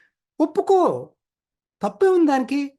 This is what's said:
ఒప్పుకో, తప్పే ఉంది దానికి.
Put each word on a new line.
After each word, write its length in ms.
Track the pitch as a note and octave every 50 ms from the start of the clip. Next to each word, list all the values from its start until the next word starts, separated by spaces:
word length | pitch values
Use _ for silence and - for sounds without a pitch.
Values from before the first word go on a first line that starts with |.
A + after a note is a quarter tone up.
| _ _ _ _ _ _ _ -
ఒప్పుకో, 400 | D#4 D#4 - G4 F#4+ - G4 F#4 E4+ - C3 B2 B2+ - _ _ _ _ _ _ _ _ _ _ _ _ _ -
తప్పే 260 | - G#3 - - F#4+ F#4+
ఉంది 220 | F#4 F4 E4 D4
దానికి. 300 | C#4 C4 B3 - C4+ C#4+ C#4+ C#4 _